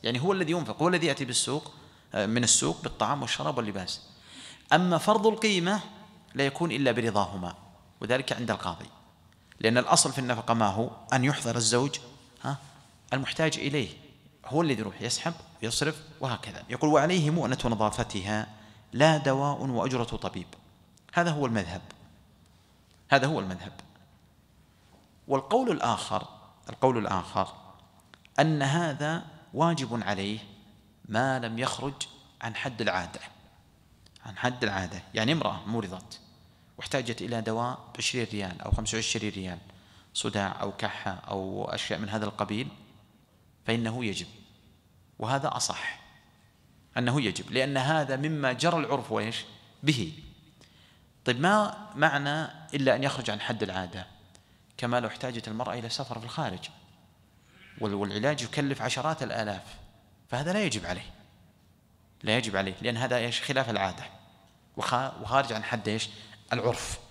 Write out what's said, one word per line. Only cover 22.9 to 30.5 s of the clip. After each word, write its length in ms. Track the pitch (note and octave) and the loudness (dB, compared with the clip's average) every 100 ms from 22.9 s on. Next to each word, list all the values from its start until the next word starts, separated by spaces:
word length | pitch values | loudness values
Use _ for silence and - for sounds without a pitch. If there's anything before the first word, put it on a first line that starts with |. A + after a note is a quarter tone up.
| - - | -20 2
هذا 180 | C#3 C3+ | 4 4
هو 120 | C#3+ | 0
المذهب. 340 | F#2+ F2+ F#2 - - - - _ _ _ _ _ _ _ _ - _ _ - | -2 -6 -10 -16 -20 -20 -20 _ _ _ _ _ _ _ _ -20 _ _ 0
والقول 440 | C#3 - A#3 B3+ | 0 4 2 4
الآخر، 560 | D#3+ A#2+ G#2+ - G2 - - - - - | 2 2 0 0 -4 -4 -18 -20 -18 -16
القول 280 | A2+ C3 A#2+ | 2 4 4
الآخر 560 | G#2 F#2+ F2 G#2+ F2+ - - - - - - - - - | 0 -2 0 -2 -2 -4 -20 -20 -20 -20 -20 -20 -4 2
أن 220 | D#3 D3+ | 4 4
هذا 640 | C3+ D#3+ E3 C#3 D3 E3 - - - | 2 2 0 -2 -2 -2 -6 -18 -8
واجب 500 | C#3+ E3 E3 B2+ A#2 | 2 2 2 -2 -2
عليه 360 | F#2+ G2 G2+ G#2+ - | -2 -2 -2 -4 -10